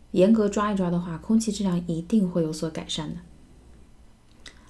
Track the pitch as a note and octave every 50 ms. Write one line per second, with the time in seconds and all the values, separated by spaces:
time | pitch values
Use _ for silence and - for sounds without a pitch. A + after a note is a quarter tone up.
0 | - - - F#3+ F3+ G#3 A3+ A3 G#3 G3+ G3+ G#3+ G#3 G#3 G#3 F#3+ F#3 F3 F3 F3
1 | F3 F3+ E3 D#3 - - A3 A3+ A3 - - - G3+ F#3+ F3 F3 F3 - E3+ D#3+
2 | E3+ - A3+ A3 F#3+ F3+ F3 F3 E3 D#3 D#3 - - D#3+ D#3+ - - - - -
3 | D#3 D3+ E3+ F3 - - - - - - - - - - - - - - - -
4 | - - - _ _ - - - - - - - - -